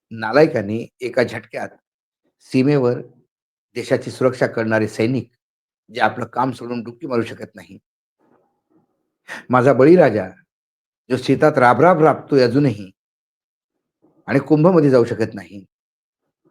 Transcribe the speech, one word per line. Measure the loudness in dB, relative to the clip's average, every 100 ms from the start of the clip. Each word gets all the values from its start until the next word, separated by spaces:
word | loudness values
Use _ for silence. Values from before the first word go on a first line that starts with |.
| -18
नालायकांनी | -12 -2 2 2 0 -6 -8 -10 -12
एका | -6 -2
झटक्यात | -4 -6 -12 -12 -12 _ _ _ _ _ _ _
सीमेवर | -4 0 2 2 0 -4 -10 _ _ _ _ _ _
देशाची | -10 -4 -4 -4
सुरक्षा | -2 -2 0 -4
करणारे | -2 -2 0 -2
सैनिक, | -2 -2 -2 -8 _ _ _ _ _ _
जे | -4
आपलं | -2 -2
काम | -10 -6 -6
सोडून | -6 -10 -10
डुबकी | -12 -14 -6
मारू | -4
शकत | -6 -10 -18
नाही, | -20 -20 -20 _ _ _ _ _ _ _ _ _ _ _ _ _ _ -20 -16 -2
माझा | 2 4
बळीराजा | 6 6 6 4 2 -6 -14 _ _ _ _ _ _ -6
जो | -4
शेतात | -2 2 2 4
राबराब | 2 4 4 4
राबतोय | 2 0 0 0
अजूनही | 2 2 0 -2 -12 _ _ _ _ _ _ _ _ _ _ _ _ _ -4
आणि | -4
कुंभमध्ये | 0 2 4 4 4
जाऊ | 2
शकत | 0 -2 -6
नाही, | -8 -18 -20 -20 _ _ _ _ _ _ _ _